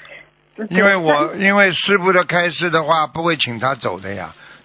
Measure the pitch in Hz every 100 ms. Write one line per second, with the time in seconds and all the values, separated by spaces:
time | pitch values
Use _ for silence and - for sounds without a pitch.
0 | - - - _ _ - 214 180 202 190
1 | 160 147 156 190 196 202 196 165 - 196
2 | 180 180 175 175 175 135 175 160 151 160
3 | 151 160 170 156 - 113 131 139 113 90
4 | 95 98 80 - - -